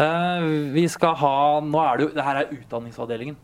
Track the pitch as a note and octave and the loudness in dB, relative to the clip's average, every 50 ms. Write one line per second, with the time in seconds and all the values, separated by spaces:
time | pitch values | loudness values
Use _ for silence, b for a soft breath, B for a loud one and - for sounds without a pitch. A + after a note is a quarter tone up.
0 | D3 D#3 E3 E3+ F3 F3+ F3+ F3 E3+ D#3+ D#3 D3+ D3 C#3+ C3 D#3 F3 E3 - - | 0 2 2 0 0 -2 -2 -2 -2 0 -2 -2 -2 0 0 2 2 2 2 2
1 | - E3 E3 E3 D3 C#3+ C3+ C#3 C#3+ D3 D3 D3+ D3+ D3+ D3 D#3+ D#3 C#3+ B2 B2 | 2 2 2 4 2 2 4 4 4 4 2 2 0 0 0 2 2 2 2 2
2 | C#3+ D3+ D#3 D3+ C3+ C#3 C#3 C#3 D3+ - D3+ B2+ A#2 - B2 A#2 A#2 A#2 A2+ - | 0 0 0 -2 -2 0 0 -2 -2 -4 -6 -12 -12 -8 -8 -8 -8 -8 -10 -10
3 | A#2+ A#2 A#2 A2+ A#2+ C#3+ D3+ B2+ | -8 -6 -6 -6 -8 -10 -12 -14